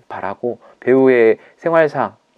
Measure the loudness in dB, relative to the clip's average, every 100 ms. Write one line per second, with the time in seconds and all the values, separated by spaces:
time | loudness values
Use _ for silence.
0 | -18 -14 -12 -10 -10 -10 _ _ 0 2
1 | 4 4 2 0 _ _ -2 0 0 -2
2 | -8 -10 _